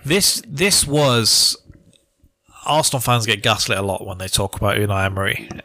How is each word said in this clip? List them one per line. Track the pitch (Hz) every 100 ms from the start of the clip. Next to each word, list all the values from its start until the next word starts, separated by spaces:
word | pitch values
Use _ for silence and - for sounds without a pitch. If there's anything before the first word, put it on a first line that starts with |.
This, | 135 190 - - -
this | 143 196 -
was, | - 147 143 120 110 - - - - - _ _ _ _ _ _ _ - -
Arsenal | 147 151 135
fans | 123 120
get | 113 104
gaslit | 117 104 - 98
a |
lot | 98 92
when | 98 92
they | 95
talk | - 101 -
about | 104 104
Unai | 104 98
Emery, | 98 95 98 - - -